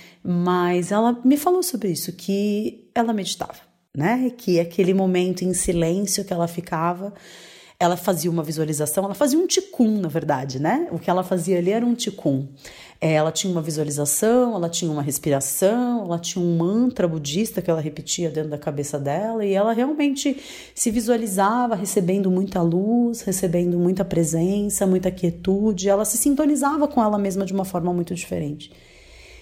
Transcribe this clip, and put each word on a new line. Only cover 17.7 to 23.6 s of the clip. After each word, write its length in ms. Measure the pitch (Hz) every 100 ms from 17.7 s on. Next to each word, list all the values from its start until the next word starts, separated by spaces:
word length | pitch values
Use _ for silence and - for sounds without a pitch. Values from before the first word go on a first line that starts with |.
| 160
repetia 480 | 151 151 - - 170
dentro 200 | 151 156
da 80 | 143
cabeça 400 | 156 143 143 147
dela, 480 | 139 156 220 226 208
e 80 |
ela 200 | 190 214
realmente 640 | 226 262 302 285 277 285 262 - - -
se 160 | - 240
visualizava 840 | 226 220 233 226 190 196 240 247 208
recebendo 560 | 196 214 175 196 190
muita 300 | 185 190 185
luz, 600 | 170 175 208 240 240 226
recebendo 560 | - 185 190 175